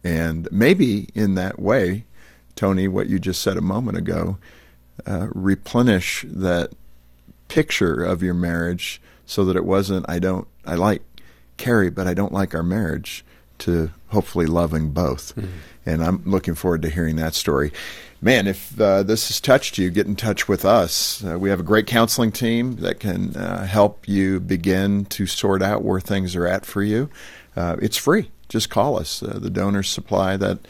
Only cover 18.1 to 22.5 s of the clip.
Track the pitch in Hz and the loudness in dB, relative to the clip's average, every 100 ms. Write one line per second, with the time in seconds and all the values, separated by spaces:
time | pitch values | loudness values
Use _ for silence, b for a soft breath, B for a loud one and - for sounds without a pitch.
18.1 | B - 127 98 95 - 107 104 95 101 | B 4 4 4 -2 -8 2 4 4 4
19.1 | 110 - - - 135 - - 92 87 98 | 0 0 -4 4 4 4 -2 0 0 0
20.1 | 98 113 98 - 95 95 113 85 - - | -2 -2 -2 0 2 4 4 4 -2 -4
21.1 | - 101 85 98 95 85 107 107 117 113 | -6 -6 -2 0 0 4 2 4 2 2
22.1 | - 113 - 120 | 2 0 0 0